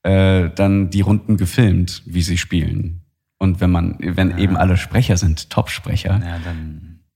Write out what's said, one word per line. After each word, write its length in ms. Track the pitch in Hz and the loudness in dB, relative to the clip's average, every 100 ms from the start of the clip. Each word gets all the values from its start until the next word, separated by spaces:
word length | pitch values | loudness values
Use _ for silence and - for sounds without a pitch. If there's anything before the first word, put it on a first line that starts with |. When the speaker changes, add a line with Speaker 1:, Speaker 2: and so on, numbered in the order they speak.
Speaker 1:
äh, 480 | 92 95 95 92 85 | 2 2 4 4 0
dann 400 | 85 98 98 92 | 0 2 2 2
die 120 | 98 | 0
Runden 360 | 98 104 - 101 | 2 0 2 0
gefilmt, 640 | 87 - 113 90 90 - - | 0 2 2 2 0 -6 -6
wie 160 | 87 | -2
sie 160 | 80 87 | 0 -2
spielen. 640 | - 90 78 - 82 87 _ _ _ _ | -2 -2 -2 -4 -6 -8 _ _ _ _
Und 240 | 95 87 | 0 2
wenn 80 | 90 | 2
man, 280 | 85 85 - | 2 0 -4
wenn 340 | 90 87 92 | -4 0 0
Speaker 2:
Ah. 40 | 90 | 2
Speaker 1:
eben 180 | 95 92 | 0 2
alle 180 | 92 90 | 2 2
Sprecher 420 | - 117 127 90 | 0 0 2 2
sind, 340 | 90 80 - | 2 0 -2
Top-Sprecher, 680 | - - - - - - 98 85 | -4 -4 -8 -4 -4 0 -2 -2
Speaker 2:
Ja, 140 | 85 | -8
dann 560 | 82 80 80 78 - - _ | -8 -10 -10 -14 -18 -20 _